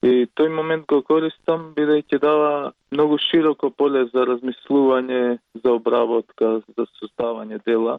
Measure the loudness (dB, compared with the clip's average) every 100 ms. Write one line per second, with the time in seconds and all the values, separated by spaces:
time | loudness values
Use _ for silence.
0 | 4 2 0 0 -2 -2 -4 -4 0 -2
1 | 2 0 0 -6 -4 -4 -4 -4 0 0
2 | 0 -2 2 2 0 -2 -6 -14 _ -2
3 | 0 0 0 2 2 0 -4 0 0 0
4 | 0 0 0 -2 -4 -10 -2 2 4 2
5 | 0 -2 0 -2 _ -4 0 0 2 0
6 | 0 -2 -4 -4 -2 -2 -6 -8 -8 -8
7 | -20 _ -6 -6 -10 -10 -2 0 0